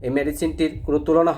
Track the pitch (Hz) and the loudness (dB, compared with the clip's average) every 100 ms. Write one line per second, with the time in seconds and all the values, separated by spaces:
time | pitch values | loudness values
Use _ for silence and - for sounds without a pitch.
0 | 127 139 143 147 160 160 156 - - 147 | -4 -2 -2 -2 -4 0 -2 -2 -2 0
1 | 147 160 170 | 2 4 4